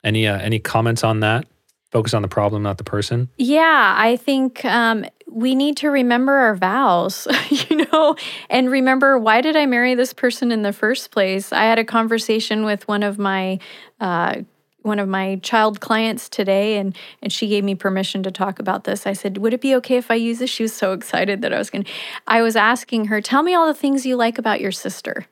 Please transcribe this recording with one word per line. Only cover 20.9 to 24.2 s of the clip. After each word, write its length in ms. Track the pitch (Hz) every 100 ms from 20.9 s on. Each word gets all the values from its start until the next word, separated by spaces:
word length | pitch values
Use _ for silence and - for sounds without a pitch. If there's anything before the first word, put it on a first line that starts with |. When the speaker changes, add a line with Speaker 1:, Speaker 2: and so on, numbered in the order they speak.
Speaker 2:
excited 480 | 190 - 170 190 196
that 100 | -
I 40 | -
was 120 | 208
gonna, 140 | 196 202 - - - -
I 160 | 226
was 140 | 226 220
asking 500 | 214 247 - 233 214
her, 140 | 214
"Tell 200 | - 269
me 120 | 339
all 120 | 359 320
the 80 |
things 300 | 294 285 277
you 120 | 254
like 220 | 247